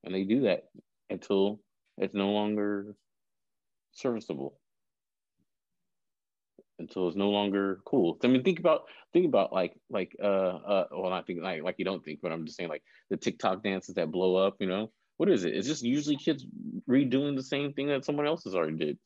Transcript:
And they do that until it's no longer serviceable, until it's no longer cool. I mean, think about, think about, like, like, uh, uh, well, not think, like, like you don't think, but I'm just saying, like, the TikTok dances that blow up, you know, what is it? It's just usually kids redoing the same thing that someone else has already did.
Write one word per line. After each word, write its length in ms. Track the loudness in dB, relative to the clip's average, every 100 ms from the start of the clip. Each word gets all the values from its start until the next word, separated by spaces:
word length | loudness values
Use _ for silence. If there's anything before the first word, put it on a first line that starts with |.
And 80 | -4
they 120 | -4
do 160 | 2 2
that 220 | 4 2 -2 -20 _ _ _
until 500 | -10 0 2 2 0 _ _ _ -6
it's 160 | -4
no 180 | 0 0
longer 640 | 2 0 0 -2 -2 -6 -16 _ _ _ _ _ _ _ _ _
serviceable, 680 | -8 -4 -4 -6 -8 -8 _ _ _ _ _ _ _ _ _ _ _ _ _ _ _ _ _ _ _ _ _ _ -16
until 260 | -10 -2 -2
it's 100 | 2
no 140 | 2
longer 480 | 2 2 0 0 -4
cool. 340 | -2 2 2 2
I 20 | 2
mean, 160 | 4
think 160 | 2 2
about, 280 | 2 2 -2 -20 2
think 140 | 4 4
about, 260 | 4 2
like, 220 | 0 -2 -4 _
like, 260 | -6 -6 -2
uh, 60 | 0
uh, 600 | 2 2 -2 0 0 0
well, 200 | -2 -2
not 180 | -2 -4
think, 120 | -6
like, 220 | -4 -4
like 140 | -4 -2
you 60 |
don't 200 | -4 -4
think, 140 | -8 -8
but 120 | -4
I'm 140 | -4 -6
just 100 | -8
saying, 120 | -8
like, 140 | -8 _ -20 _
the 60 | -4
TikTok 460 | -4 -2 -2 0
dances 320 | -2 -4 -4
that 160 | -4 -2
blow 240 | 2 2
up, 220 | 4 2 0
you 80 | -2
know, 240 | -2 -4 _ _ _
what 120 | 2
is 140 | 2
it? 100 | 2
It's 140 | -2 -2
just 160 | -2
usually 320 | 0 0 0 0
kids 280 | 0 -2 -6 -12 -10 -10 2
redoing 460 | 2 4 2 0 -2
the 60 |
same 280 | -2 -2 -2
thing 140 | -2 -2
that 180 | -2
someone 220 | 0 0 0
else 160 | 0
has 140 | -2 0
already 220 | 0 0
did. 200 | -4 -4